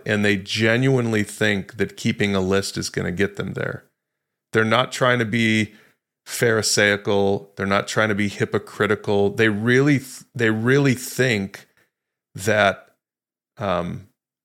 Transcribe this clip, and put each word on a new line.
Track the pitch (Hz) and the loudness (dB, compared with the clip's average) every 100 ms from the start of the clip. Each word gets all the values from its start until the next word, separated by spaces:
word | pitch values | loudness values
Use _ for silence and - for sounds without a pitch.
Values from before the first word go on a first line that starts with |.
and | - 104 | -2 0
they | 104 101 | 2 0
genuinely | 98 107 110 117 131 131 117 107 | -4 -2 2 2 2 2 2 0
think | 101 - 107 101 90 107 | -2 -2 0 0 -4 -6
that | 95 - | -6 -2
keeping | 117 107 104 98 | -4 -2 0 0
a | |
list | 92 98 98 - | 0 0 -2 -6
is | 95 | -6
gonna | - 92 | -6 -4
get | 90 98 - | -2 -2 -4
them | 95 | -8
there. | 95 - - - _ _ _ _ _ _ | -6 -8 -8 -16 _ _ _ _ _ _
They're | 110 | 0
not | 110 113 135 | 2 2 0
trying | - 127 123 | 0 2 2
to | |
be | 110 117 113 110 104 - _ _ _ _ - | 0 0 2 2 0 -6 _ _ _ _ -12
pharisaical. | - 120 110 101 - 104 101 107 101 98 101 - - | -2 0 2 0 2 2 2 2 2 2 0 -6 -6
They're | 98 | 0
not | 98 - | 0 0
trying | - 110 | 0 0
to | |
be | 101 101 | 0 -2
hypocritical. | - 110 107 - - 101 104 - 101 101 | -2 -2 -2 -4 -2 0 0 0 2 2
They | 104 113 | 2 2
really, | 101 113 123 143 135 | 2 2 2 4 2
th-, | - - - | -2 -14 -14
they | 127 113 | -2 0
really | 110 117 139 139 | 2 2 2 2
think | 120 - - 127 107 98 - - _ _ _ _ _ _ | 0 -4 -2 0 0 -4 -10 -20 _ _ _ _ _ _
that, | - 101 107 101 92 - _ _ _ _ _ _ - | -6 0 2 2 0 -10 _ _ _ _ _ _ -8
um, | 101 87 87 87 95 _ _ _ | -4 -2 -4 -8 -14 _ _ _